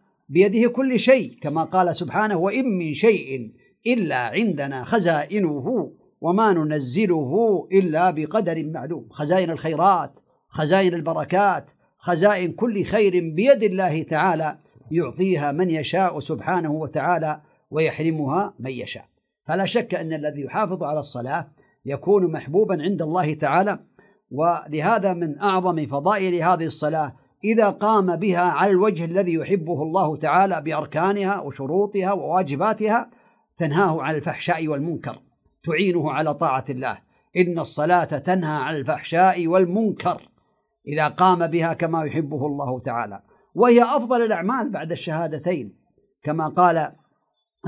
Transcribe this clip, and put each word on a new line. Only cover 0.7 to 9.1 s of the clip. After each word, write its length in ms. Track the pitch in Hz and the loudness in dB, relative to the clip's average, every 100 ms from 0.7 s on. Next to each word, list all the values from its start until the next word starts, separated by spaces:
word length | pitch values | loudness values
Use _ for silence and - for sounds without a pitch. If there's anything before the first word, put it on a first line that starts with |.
| 240 269 240 | 2 0 2
شيء، 400 | 240 262 139 - | 4 4 4 -8
كما 220 | 147 156 | -6 -4
قال 320 | 160 185 175 - | 0 2 2 0
سبحانه: 400 | 160 175 214 180 | -4 -2 0 0
"وإن 280 | 190 233 | 0 0
من 300 | 254 185 160 | 0 0 -2
شيء 580 | - 226 190 135 131 113 - _ _ 226 | 2 4 2 0 -8 -10 -16 _ _ -2
إلا 300 | 247 165 131 | 0 0 -2
عندنا 680 | 117 147 226 147 139 131 | -2 -2 -2 -2 -4 -8
خزائنه 1080 | 123 226 170 156 151 208 175 147 135 247 135 - _ - | -2 0 2 0 0 -2 0 -2 -2 -2 -4 -10 _ -8
وما 320 | 160 190 220 | 0 2 4
ننزله 1160 | 175 156 151 127 123 202 165 127 185 226 185 - | 2 0 -2 -2 0 2 0 0 2 2 2 2
إلا 380 | 190 185 156 180 | 2 2 2 0
بقدر 600 | 156 151 220 170 165 151 | 0 -2 -2 -2 -4 -6
معلوم". 380 | 156 135 160 117 | -8 -8 -10 -10